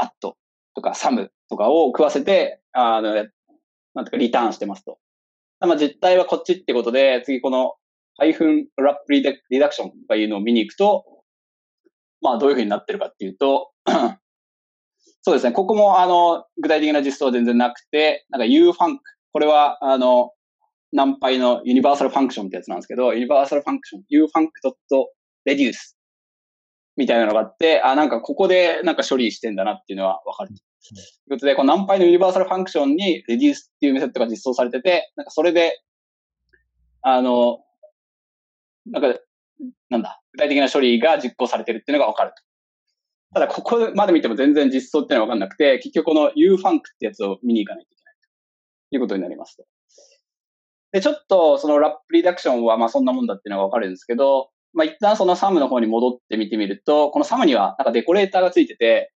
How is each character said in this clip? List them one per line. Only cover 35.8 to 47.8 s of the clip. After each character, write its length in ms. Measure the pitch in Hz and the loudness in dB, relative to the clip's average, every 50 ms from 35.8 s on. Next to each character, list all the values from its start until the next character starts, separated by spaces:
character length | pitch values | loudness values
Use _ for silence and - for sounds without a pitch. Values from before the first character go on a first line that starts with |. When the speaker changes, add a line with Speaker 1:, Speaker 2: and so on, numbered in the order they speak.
| _ _ _ _ _ _ _ _ _ _ _ _ _ _ _ _ _ _ _ _ _ _ _ _ | _ _ _ _ _ _ _ _ _ _ _ _ _ _ _ _ _ _ _ _ _ _ _ _
Speaker 1:
あ 200 | - 131 131 127 | -2 0 2 2
の、 380 | 127 127 123 120 120 120 - - _ _ _ _ - - _ _ _ _ _ _ _ _ _ _ _ _ _ _ _ _ _ _ - | 2 0 2 2 2 0 0 -4 _ _ _ _ -20 -20 _ _ _ _ _ _ _ _ _ _ _ _ _ _ _ _ _ _ -14
な 140 | - 240 - | -10 -6 -2
ん 140 | 285 - - | 0 -2 -2
か、 60 | - _ _ _ _ _ _ _ - 294 254 - _ _ - | -2 _ _ _ _ _ _ _ -18 -18 -18 -18 _ _ -6
な 80 | - | -6
ん 40 | 117 | -4
だ、 200 | 107 - - - _ _ - | -4 -6 -12 -18 _ _ -6
具 60 | 131 | -2
体 100 | 147 143 | -2 0
的 100 | 143 143 | 2 0
な 100 | 139 127 | 0 0
処 100 | - 147 | 2 2
理 200 | 131 123 120 117 | 2 2 2 2
が 200 | 123 160 160 - | 2 2 0 0
実 160 | 131 120 - | -2 -6 -6
行 120 | - 131 | -6 -6
さ 100 | 117 - | -4 -4
れ 80 | 113 113 | -6 -6
て 80 | - 113 | -6 -8
る 60 | 110 | -8
っ 40 | - | -6
て 80 | - | -2
い 40 | 143 | -2
う 20 | |
の 60 | 147 131 | 0 0
が 60 | 107 | 0
わ 40 | 104 | -2
か 100 | - 98 | -4 -4
る 80 | - | -6
と。 40 | - - _ _ _ _ _ _ _ _ _ _ _ _ _ _ _ _ _ _ - | -6 -14 _ _ _ _ _ _ _ _ _ _ _ _ _ _ _ _ _ _ -2
た 60 | 190 | -2
だ、 60 | 147 | -2
こ 140 | - - - | -2 -4 -6
こ 300 | - - 240 233 226 214 - | -4 -2 0 0 0 0 0
ま 140 | 196 208 | 0 2
で 60 | 196 175 | 4 2
見 80 | 151 | 2
て 60 | - | 2
も 80 | 120 110 | 0 -2
全 180 | 104 131 143 147 | 0 2 2 4
然 160 | 151 143 131 | 4 2 2
実 200 | 135 131 123 - | 0 -2 -4 -2
装 100 | - 151 | -2 -2
っ 60 | 127 | -2
て 60 | - 143 | 0 0
い 40 | |
う 20 | 120 | 0
の 60 | 107 | 0
は 20 | |
わ 60 | 113 123 | 0 -2
か 20 | |
ん 40 | 107 | -4
な 100 | 95 95 | -6 -4
く 80 | - | -2
て、 220 | - 151 143 131 123 | 0 2 2 2 0
結 120 | - 139 | -2 -6
局 140 | - 170 156 | -4 -4 0
こ 80 | 170 156 | 0 2
の 180 | 156 151 143 - | 2 2 2 2
ユ 180 | 147 160 190 190 | 2 4 4 4
ー 20 | |
フ 60 | 185 190 | 2 2
ァ 80 | 190 | 0
ン 80 | 170 151 | 0 -2
ク 100 | - - _ | -4 -6 _
っ 40 | |
て 80 | - 120 | -10 -8
や 60 | 107 | -8
つ 120 | 98 - 107 | -6 -6 -6
を 140 | 98 98 - 123 | -6 -6 -4 -4
見 100 | 123 117 | -2 -2
に 120 | 110 101 | -2 -2
行 20 | |
か 80 | 98 101 | -4 -10
な 60 | - | -18